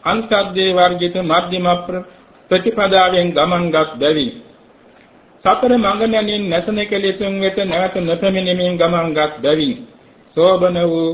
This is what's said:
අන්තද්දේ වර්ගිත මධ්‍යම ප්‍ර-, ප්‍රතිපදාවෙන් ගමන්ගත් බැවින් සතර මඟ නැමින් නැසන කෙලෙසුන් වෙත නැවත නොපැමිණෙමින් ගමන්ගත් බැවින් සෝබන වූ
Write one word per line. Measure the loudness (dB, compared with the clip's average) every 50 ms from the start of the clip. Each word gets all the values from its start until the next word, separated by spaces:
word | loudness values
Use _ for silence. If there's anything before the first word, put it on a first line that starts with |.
| -2
අන්තද්දේ | -2 -2 -2 -2 0 0 0 0 -2 -2 -2 0 0
වර්ගිත | 4 4 4 4 2 0 -4 -2 -2 -4
මධ්‍යම | -2 0 0 0 0 -2 -6 -2 0 0 0 0
ප්‍ර-, | -2 -8 -10 -10 -10 -12 -20 -20 -20 _ -20 -20 _ _
ප්‍රතිපදාවෙන් | 0 0 0 0 0 0 0 4 4 4 4 4 2 2 0 0
ගමන්ගත් | 0 0 0 2 2 0 0 0 0 0 0 0 -2
බැවින් | -2 0 0 2 0 -2 -4 -6 -12 -20 -20 -20 -20 -20 _ _ _ _ -20 -20 -20 -20 _ _ -20 _ _ _ _
සතර | 0 0 2 2 4 2
මඟ | 4 4 2 2 0 0 0
නැමින් | 0 0 0 0 -2 -4 -4 -4
නැසන | -2 -2 -2 -2 -2 -4 -4
කෙලෙසුන් | -2 -2 -2 -2 0 -2 -2 -2 -4 -4 -4
වෙත | -2 -2 -2 -2 -2
නැවත | -4 -2 0 -2 -2 -2 -2
නොපැමිණෙමින් | -4 -2 -2 -2 0 0 0 0 0 -2 -2 -2 0 0 -2 0
ගමන්ගත් | 0 0 2 2 0 -2 -2 0 -2 -2 -2 -4 -2
බැවින් | 0 0 2 2 0 -2 -4 -6 -10 -20 -20 -20 -20 -20 -20 -20 -20 _ -2
සෝබන | 2 4 4 4 4 2 0 0 0
වූ | 0 0 0 0 0 -2